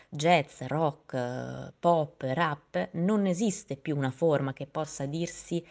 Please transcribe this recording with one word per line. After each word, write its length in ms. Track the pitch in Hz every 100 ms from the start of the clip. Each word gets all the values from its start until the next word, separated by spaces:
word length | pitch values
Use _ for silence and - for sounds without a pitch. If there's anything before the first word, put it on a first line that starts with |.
| _
jazz, 540 | 143 160 175 143 -
rock, 500 | 127 151 160 147 -
eh, 600 | 131 123 127 123 131 135 -
pop, 440 | 175 165 151 -
rap, 640 | 131 135 165 147 _ 180 185
non 340 | 165 175 214 196
esiste 500 | 175 226 - - 135
più 180 | -
una 160 | 143 135
forma 440 | - 165 143 135
che 120 | 131 139
possa 380 | 156 151 -
dirsi 600 | 139 160 170 - - 170 170